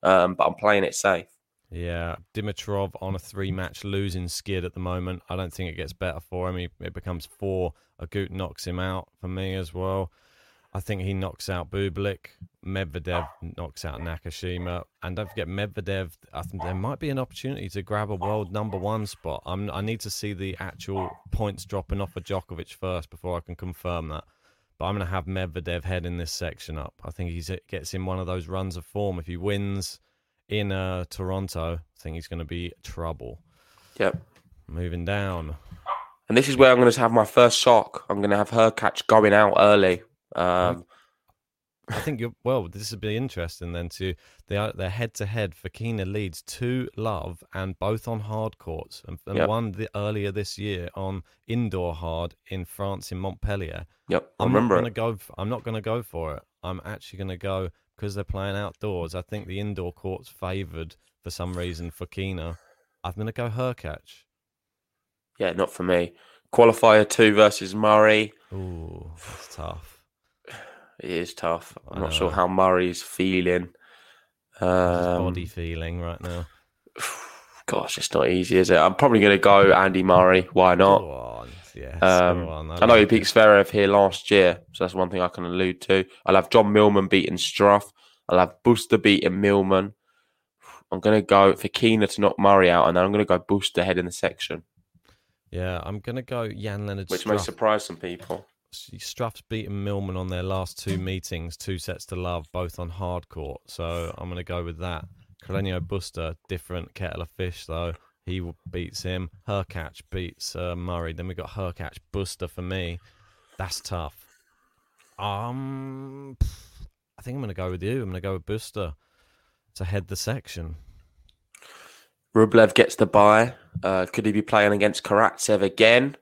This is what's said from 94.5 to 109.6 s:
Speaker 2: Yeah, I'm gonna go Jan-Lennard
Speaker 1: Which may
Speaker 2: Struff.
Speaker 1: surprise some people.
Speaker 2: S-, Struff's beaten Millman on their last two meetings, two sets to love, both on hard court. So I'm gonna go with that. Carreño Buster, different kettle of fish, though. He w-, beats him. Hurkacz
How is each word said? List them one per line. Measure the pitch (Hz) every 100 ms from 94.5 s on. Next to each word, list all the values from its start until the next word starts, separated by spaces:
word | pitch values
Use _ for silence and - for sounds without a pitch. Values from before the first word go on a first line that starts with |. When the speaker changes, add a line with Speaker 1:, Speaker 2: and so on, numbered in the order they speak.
| 82 _ _ _ _ _ _ _ _ _
Speaker 2:
Yeah, | 87 90 90
I'm | - 101
gonna | 110 123
go | 123 123 113
Jan-Lennard | 104 104 101 104 98 92
Speaker 1:
Which | 92 110
may | 104
Speaker 2:
Struff. |
Speaker 1:
surprise | 90 - 110 107 -
some | 85
people. | 90 87 - 90 - _ _
Speaker 2:
S-, | - - 95
Struff's | - - 117 -
beaten | _ 110 107 101
Millman | 101 101 98 92
on | 92
their | 90
last | 92 95 92 -
two | - 92
meetings, | 92 95 - 87 85 -
two | - 92
sets | - 85 -
to | 92
love, | 90 87 78
both | 90 90 -
on | 87
hard | 87 90 90 78
court. | 85 71 64 _
So | - 82 85 82 -
I'm | 90
gonna | 87
go | 85 87
with | 85 80
that. | 90 82 87 - _ _
Carreño | - 95 98 90 85
Buster, | 98 - - 80 82 _
different | 90 - 90 82
kettle | - 90 82
of | 87
fish, | - 92 90 -
though. | 80 85 82 _ _ -
He | 92
w-, | 85 82 -
beats | 90 85 87
him. | 90 92 90 _ -
Hurkacz | 101